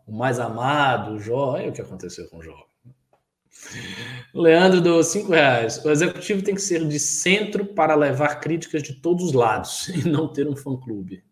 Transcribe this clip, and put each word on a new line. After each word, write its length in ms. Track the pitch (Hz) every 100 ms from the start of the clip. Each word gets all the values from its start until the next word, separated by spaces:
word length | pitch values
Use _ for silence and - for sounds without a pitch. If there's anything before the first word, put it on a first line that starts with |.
| -
O 80 | 107
mais 240 | 127 123
amado, 760 | 113 110 127 147 139 117 104 107
o 40 |
Jó. 340 | 104 123 139
Olha 160 | 151 214
o 40 |
que 80 | -
aconteceu 480 | 104 92 90 - 82
com 120 | 82
Jó. 140 | 80 - _ _ 123 _ _ _ _ _ _ _ - - - - - 127 -
Leandro 480 | - 165 165 185 185
doou 220 | 170 165
cinco 280 | 160 202 196
reais. 520 | 160 143 120 113 -
"O 60 | 151
executivo 540 | 151 175 - - 202
tem 100 | 202
que 80 | 190
ser 260 | - 165 160
de 120 | 147
centro 680 | - - 175 196 208 196 202
para 300 | - 156 156
levar 440 | 143 131 147 147
críticas 440 | 151 165 - 156
de 100 | 139
todos 320 | 135 165 175 180
os 80 |
lados 560 | 131 117 107 - - -
<laughs> 0 |
e 180 | 175 170
não 240 | 147 165
ter 160 | - 147
um 80 | 135
fã-clube." 680 | 139 127 127 104 90 92 _